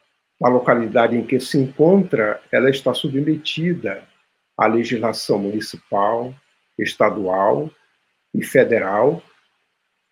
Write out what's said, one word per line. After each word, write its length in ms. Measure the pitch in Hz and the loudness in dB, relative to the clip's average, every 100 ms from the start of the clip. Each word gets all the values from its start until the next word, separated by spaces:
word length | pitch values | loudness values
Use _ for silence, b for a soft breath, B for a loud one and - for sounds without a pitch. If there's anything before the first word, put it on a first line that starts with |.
| _ _ _ - | _ _ _ -2
da 80 | 131 | 2
localidade 680 | 123 127 120 110 117 117 120 | 2 2 0 2 2 2 0
em 80 | |
que 160 | 104 127 | 0 -2
se 200 | - 147 | 0 -2
encontra, 840 | 131 - 156 196 185 113 107 107 - | 0 2 4 4 2 0 -2 -4 -2
ela 200 | 120 131 | 0 2
está 200 | 135 131 | 0 -2
submetida 1120 | 123 127 135 151 151 - 156 170 139 107 95 - _ _ _ _ - | -2 -4 -4 -2 -2 -4 -4 -4 -4 -6 -10 -16 _ _ _ _ 0
à 80 | 107 | 2
legislação 720 | 117 113 117 113 107 - 104 | 2 0 -2 -4 -4 -2 -2
municipal, 960 | 101 107 - - - 101 101 117 127 135 _ _ _ - | -2 -6 -8 -14 -6 -2 0 -2 -6 -14 _ _ _ -8
estadual 920 | 104 - 104 104 92 95 101 139 156 - _ _ _ _ _ | -6 0 0 0 -2 0 2 0 -4 -12 _ _ _ _ _
e 100 | 104 | -8
federal, 760 | - 135 117 113 95 101 131 170 - _ _ _ _ _ _ _ _ | 0 2 4 2 0 0 2 0 -8 _ _ _ _ _ _ _ _